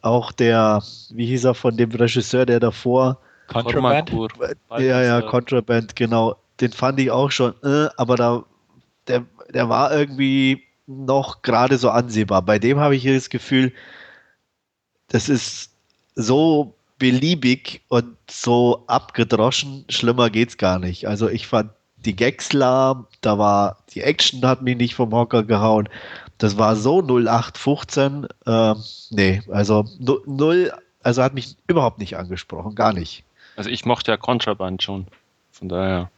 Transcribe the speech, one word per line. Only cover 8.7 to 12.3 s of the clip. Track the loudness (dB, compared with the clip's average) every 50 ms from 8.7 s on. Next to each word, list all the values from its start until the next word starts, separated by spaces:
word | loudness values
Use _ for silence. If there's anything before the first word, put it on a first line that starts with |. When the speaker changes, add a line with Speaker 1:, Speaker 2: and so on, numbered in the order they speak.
| _ _ _ _ _ _ _
Speaker 1:
der, | -4 -4 -4 -4 -6 _ _ -20 _ -2
der | -2 0 0
war | 2 2 2 2 2
irgendwie | 0 0 0 -2 -2 -2 0 2 2 2 2 0 0 _ _ _ _ _ -18
noch | -16 -12 -2 0 0 0 0 -2 -10 _ _
gerade | 0 2 2 4 4 2 2
so | 2 2
ansehbar. | 2 2 0 0 -2 -2 0 2